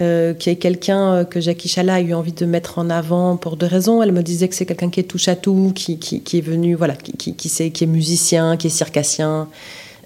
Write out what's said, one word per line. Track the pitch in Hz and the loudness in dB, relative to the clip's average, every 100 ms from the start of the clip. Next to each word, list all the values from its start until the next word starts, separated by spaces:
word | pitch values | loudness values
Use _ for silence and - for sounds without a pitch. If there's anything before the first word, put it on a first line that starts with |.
euh, | 175 170 165 | 0 2 0
qui | 165 - | 0 -2
est | 175 | 0
quelqu'un, | 180 180 - 196 190 | 0 0 0 2 4
euh, | 180 | 2
que | 175 175 | 0 -2
Jackie | 165 170 180 | -2 -2 -2
Chala | - 180 | 0 2
a | 185 | 2
eu | 170 170 | 0 -2
envie | 165 | -4
de | 165 175 | -2 0
mettre | 170 165 - | 0 -2 -4
en | 170 | -2
avant | 170 160 175 180 175 | -2 0 2 2 0
pour | 165 160 | -2 -2
deux | 175 | 0
raisons. | 185 185 226 | 2 4 4
Elle | 208 | 4
me | 175 | 2
disait | 170 170 185 | 0 0 0
que | - | -2
c'est | 185 | -4
quelqu'un | 175 175 | -2 -2
qui | 180 | -2
est | |
touche | 180 180 - | -2 -2 0
à | 180 | 0
tout, | 196 190 190 190 | 2 4 4 0
qui, | - 160 | -4 -6
qui, | - - | -6 -8
qui | - 170 | -2 -2
est | |
venu, | 156 165 170 | 0 0 2
voilà, | 170 165 135 | 2 0 -2
qui, | - | -8
qui, | - - - | -10 -8 -8
qui | 165 | -6
sait, | - 165 | -2 -2
qui | 165 | 0
est | 165 | 2
musicien, | 165 156 170 - 165 160 165 | 2 2 0 2 2 4 2
qui | 165 | 0
est | |
circassien, | - 156 151 147 - 156 156 156 - - - - - | -2 0 0 0 0 0 0 -4 -10 -20 -18 -20 -12